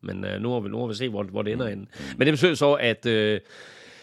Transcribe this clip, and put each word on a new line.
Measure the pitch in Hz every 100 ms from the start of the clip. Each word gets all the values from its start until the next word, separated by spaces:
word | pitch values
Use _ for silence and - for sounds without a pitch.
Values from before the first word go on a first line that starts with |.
Men, | 101 95 98
øh, | 98
nu | 117
må | 123
vi, | 101
nu | 110
må | 120
vi |
se, | 107 127
hvor, | 104
hvor | 98 104
det | 104
ender | 117 117
henne. | 98 101 - 69 -
Men | 135
det |
betyder | 147 180 131
så, | 143
at, | 143 123 110 123
øh, | 110 107 104 - - - - - -